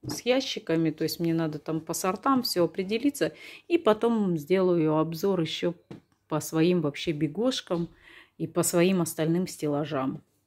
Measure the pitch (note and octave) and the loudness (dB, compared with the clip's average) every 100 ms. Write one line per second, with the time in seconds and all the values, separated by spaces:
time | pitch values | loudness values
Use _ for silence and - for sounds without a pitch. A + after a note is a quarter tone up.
0 | - - A#3 B3+ C4 - - E3 D#3+ D3+ | -10 -4 2 2 0 -6 -2 2 2 0
1 | D#3+ - E3+ E3 D#3+ D3+ - D#3+ D#3+ E3 | -4 -2 0 0 0 -4 -6 -6 -4 -4
2 | F#3+ G3 C#4 C4 A#3+ F#3 E3 F3+ F#3+ A3+ | -2 0 0 0 0 0 0 0 -4 -2
3 | C#4+ - D#3 - - - - E4+ A3 G#3+ | -2 0 -2 -4 -16 -20 -2 2 4 4
4 | A#3 A3+ G3 E3 C#3+ F#3 F#3 F3 D#3 D#3 | 2 2 2 0 0 2 4 4 2 2
5 | D#3+ E3 G3 F#3 D#3+ - F3 E3+ _ - | 0 -2 0 0 -2 -2 -4 -4 _ -20
6 | - _ _ D#3 D3 D#3+ E3 F3+ D3+ C#3 | -20 _ _ -4 -2 2 4 4 0 -4
7 | - D3+ D#3 D#3 B3 B3+ - E3+ E3+ - | -6 -2 -2 0 -2 -2 -4 -4 -4 -10
8 | - - - - - - E3 F3 F3+ F#3 | -20 -20 -20 -10 -4 -2 0 4 4 4
9 | E3 - D#3+ E3+ F3+ - D3+ C#3+ D3+ D3 | 0 -2 0 0 -2 -4 -4 -2 -2 -2
10 | C3 D3+ - _ | -4 -6 -12 _